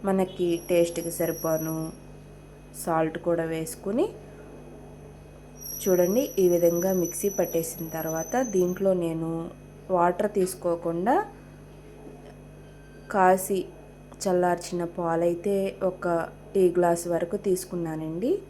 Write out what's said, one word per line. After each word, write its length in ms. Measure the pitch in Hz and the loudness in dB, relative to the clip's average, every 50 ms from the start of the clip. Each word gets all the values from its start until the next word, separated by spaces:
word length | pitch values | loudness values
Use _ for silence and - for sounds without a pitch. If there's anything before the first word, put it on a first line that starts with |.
| 190 | 2
మనకి 400 | 196 190 190 185 185 - - 180 175 170 170 - - | 2 2 2 2 0 0 -2 0 2 2 0 2 4
టేస్ట్కి 420 | 180 175 170 170 - 165 170 170 160 | 6 6 6 4 2 -4 -6 -6 -2
సరిపోను 580 | - 170 165 156 156 - - 160 156 156 160 160 160 160 156 - - - - - - - - - - - - - - - - - - - | -2 -2 -2 -2 -2 0 0 0 0 0 -2 -4 -4 -4 -6 -8 -12 -18 -18 -20 -20 -18 -20 -20 -20 -20 -20 -20 -20 -20 -18 -14 -8 -2
సాల్ట్ 340 | 180 165 160 160 160 160 170 - | 0 2 2 2 2 -2 -2 0
కూడా 180 | 175 170 165 165 160 | 0 0 2 0 -2
వేసుకుని, 540 | 165 160 160 156 - - - 185 208 254 370 440 - - - - - - - - - - - - - - - - - - - - - - - - - - - - - - - - - - - | -2 -4 -4 -6 -8 -8 -6 -2 0 0 0 0 -2 -12 -16 -18 -18 -18 -18 -18 -18 -18 -18 -18 -18 -18 -18 -18 -18 -18 -18 -18 -18 -18 -20 -20 -20 -20 -20 -20 -16 -12 -10 -10 -8 -2 2
చూడండి, 400 | 202 185 175 180 175 202 247 285 - - - 190 | 4 6 6 6 4 4 2 0 0 2 4 4
ఈ 20 | 180 175 | 6 6
విధంగా 380 | 170 175 170 170 170 175 190 190 185 | 6 6 4 4 4 2 2 2 2
మిక్సీ 300 | 170 165 - - - 202 196 - | 0 0 -2 -2 -2 -2 0 0
పట్టేసిన 440 | 180 - - 165 160 - - - 170 160 165 | -2 0 0 -2 -2 -2 -6 -8 -10 -8 -6
తర్వాత 440 | 160 160 160 160 160 165 - - 247 262 233 196 | -6 -4 -4 -4 -4 -4 -2 -2 -2 -2 2 2
దీంట్లో 380 | 185 180 180 180 185 196 190 185 180 170 | 2 2 2 0 2 2 2 2 2 0
నేను 260 | 165 160 165 165 165 165 165 165 175 - - - - - - - - 185 | -2 -2 -2 -4 -4 -4 -4 -6 -8 -12 -14 -18 -18 -20 -18 -6 0 2
వాటర్ 340 | 175 170 175 180 - 208 208 208 202 | 4 4 4 4 2 -2 0 2 2
తీసుకోకుండా 760 | 185 180 - - - 175 170 170 - 170 170 170 180 226 277 381 427 427 - - - - - - - - - - - - - - - - - - - - - - - - - - - - - - - - - - - - - | 0 0 -2 -4 -2 -2 -2 0 -2 -2 -2 0 2 4 4 2 2 -2 -10 -18 -18 -20 -20 -20 -20 -18 -18 -18 -18 -18 -18 -18 -16 -16 -16 -16 -18 -18 -18 -18 -18 -18 -18 -18 -18 -20 -20 -20 -20 -20 -20 -20 -14 -4 2
కాసి 460 | 202 185 185 185 185 190 - 202 185 - - - - - - - - - - - - - | 6 6 6 6 6 2 -2 -2 -2 -2 -6 -12 -18 -18 -20 -20 -20 -20 -20 -14 -4 0
చల్లార్చిన 580 | 196 180 180 180 180 175 170 - - 180 175 175 170 170 | 2 4 4 4 4 2 0 -2 -6 -4 -4 -4 -4 -4
పాలైతే 600 | - 175 165 165 165 175 175 175 170 - 202 202 196 196 190 196 - 190 185 | -4 -2 0 0 2 2 2 2 2 0 0 0 0 0 -2 -4 -2 -2 -2
ఒక 260 | 185 - - 180 170 165 160 - - - - - - | -2 -2 -2 0 0 0 -2 -4 -8 -16 -18 -2 2
టీ 100 | 196 185 180 175 180 | 6 6 6 6 6
గ్లాస్ 280 | 175 175 170 170 170 175 170 | 6 6 4 2 0 -2 0
వరకు 240 | 165 175 170 - 196 - 202 | 0 0 0 -2 -2 2 2
తీసుకున్నానండి. 840 | 180 185 - - 185 175 170 160 156 156 156 156 160 175 208 269 370 415 - | 0 0 0 -6 -6 -4 -4 -4 -4 -6 -6 -6 -4 -2 0 0 0 -2 -2